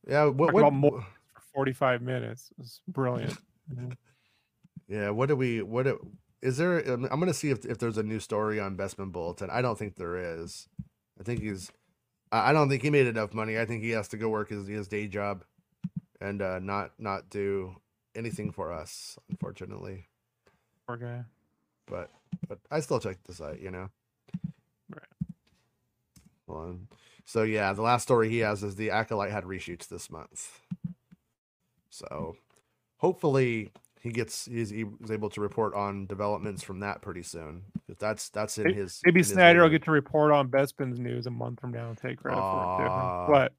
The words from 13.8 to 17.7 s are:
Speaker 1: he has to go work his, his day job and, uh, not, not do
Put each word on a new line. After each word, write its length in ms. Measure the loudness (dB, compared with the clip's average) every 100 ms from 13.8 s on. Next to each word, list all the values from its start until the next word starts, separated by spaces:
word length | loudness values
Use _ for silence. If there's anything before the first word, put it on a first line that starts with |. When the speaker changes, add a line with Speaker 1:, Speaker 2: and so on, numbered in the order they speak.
Speaker 1:
he 80 | -2
has 160 | -2 -4
to 100 | -4
go 100 | -2
work 200 | 0 -2
his, 160 | -6 -6
his 220 | -8 -4
day 200 | -6 -4
job 360 | -4 -4 -4 -10 _ _ _ -8 -8 _ _
and, 220 | -8 -4
uh, 160 | -4 -4
not, 360 | -4 -4 -6 -8
not 320 | -6 -6 -6
do 460 | -4 -2 -2 -6